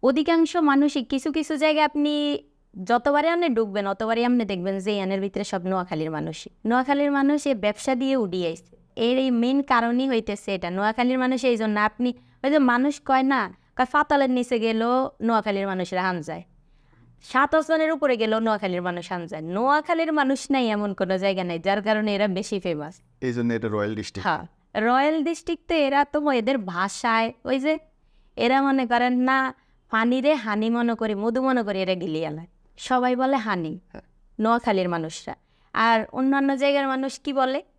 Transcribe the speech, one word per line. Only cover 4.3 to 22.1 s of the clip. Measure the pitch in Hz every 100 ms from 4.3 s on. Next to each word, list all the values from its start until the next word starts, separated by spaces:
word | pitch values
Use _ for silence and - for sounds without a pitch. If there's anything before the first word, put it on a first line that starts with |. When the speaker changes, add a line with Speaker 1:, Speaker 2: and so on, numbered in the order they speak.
| 247 214
Speaker 1:
দেখবেন | 196 180 196
যে | 190 208
এনের | 190 196
ভিতরে | 196 190
সব | 202 196 180
নোয়াখালীর | 190 180 160 156
মানুষই। | 156 160 160 - _ 220
নোয়াখালীর | 240 262 285 285
মানুষ | 285 277 294 285
এই |
ব্যবসা | 247 208 208 - 262
দিয়ে | 269 269
উড়িয়ে | 208 180 175
আইছে। | 165 - _ _ -
এর | 233 254
এই | 262
মেইন | 240 240 269
কারণই | 277 240 233 240 269
হইতেছে | 240 220 208 - 190
এটা। | 180
নোয়াখালীর | 180 208 220 247 254
মানুষ | 254 254 254
এই | 233
জন্য | 220 208
আপনি, | 214 - 247 247 _ _
ওই | 269
যে | 302
মানুষ | 262 240 277 285 -
কয় | 262
না, | 262 269 190 - _ -
কয় | 254
পাতালের | 294 294 285 269
নিচে | 254 247 240
গেলেও | 226 220 233 254 262 -
নোয়াখালীর | 226 226 214 196 196
মানুষেরা | 185 180 185
হান | 185 180
যায়, | 151 165 175 _ _ _ _ _ - _
সাত | - 254 277 320
আসমানের | 311 320 311
উপরে | 320 294 240
গেলেও | 220 220
নোয়াখালীর | 226 214 202 180
মানুষ | 180 175 170
হান | 180 170
যায়। | 156
নোয়াখালীর | 156 185 247 294 302 330 330
মানুষ | 302 269 269 -
নাই | 269 240
এমন | 208 208
কোনো | 190 185 190
জায়গা | 196 190
নাই, | 180 170
যার | 175 202
কারণে | 208 214 214